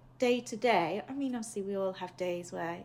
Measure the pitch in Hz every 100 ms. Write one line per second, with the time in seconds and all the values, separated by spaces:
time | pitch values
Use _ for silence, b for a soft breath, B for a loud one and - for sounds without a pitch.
0 | - - 247 247 240 214 240 196 160 196
1 | - 277 269 240 220 208 196 196 190 190
2 | 180 - 180 175 175 180 170 175